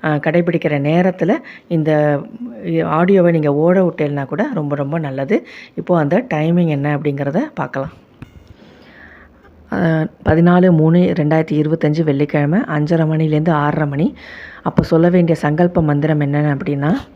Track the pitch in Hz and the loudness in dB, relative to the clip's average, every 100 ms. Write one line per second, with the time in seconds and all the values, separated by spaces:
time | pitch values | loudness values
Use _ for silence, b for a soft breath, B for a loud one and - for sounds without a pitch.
0 | 160 151 160 170 170 170 165 147 143 165 | -2 -2 0 0 0 0 -2 -2 0 2
1 | 185 180 170 269 B B _ 170 151 151 | 0 0 -2 -2 B B _ -2 0 2
2 | 147 143 135 - 240 233 170 165 165 156 | 2 0 -4 -14 -14 -10 -4 -2 0 0
3 | 180 196 175 165 151 143 165 185 180 - | 2 4 4 2 0 2 2 2 2 0
4 | 147 143 139 151 277 220 147 143 139 165 | -4 -4 -6 -4 -4 -4 -4 -4 -4 -4
5 | 151 135 139 233 - B B - 165 175 | -6 -6 -2 -2 -4 B B -14 -2 0
6 | 147 180 254 156 156 175 170 143 143 143 | 2 0 -2 -2 0 2 2 0 -2 -2
7 | 147 139 139 160 311 - 143 135 135 - | -2 -4 -2 -2 -4 -6 -8 -6 -10 -12
8 | _ _ - - - B B B B B | _ _ -20 -20 -20 B B B B B
9 | B B B B B - - - 175 160 | B B B B B -20 -10 -2 0 0
10 | 156 - - 156 175 175 185 165 156 175 | -2 -4 0 4 4 4 4 4 4 4
11 | 180 175 151 160 160 151 151 160 151 151 | 2 0 0 0 0 -2 0 0 0 0
12 | 156 139 147 151 143 180 262 151 147 165 | 0 0 0 0 0 0 0 -2 0 0
13 | 156 156 160 151 160 151 147 151 147 139 | 2 0 0 0 2 2 0 0 -2 0
14 | 202 - B B B B - - - 165 | -2 -4 B B B B -2 -2 2 4
15 | 175 180 170 156 151 151 175 180 156 143 | 4 4 2 2 0 2 2 2 0 0
16 | 156 151 143 147 147 139 143 143 143 254 | 0 0 0 0 0 -2 -4 -2 -2 -2
17 | - | -6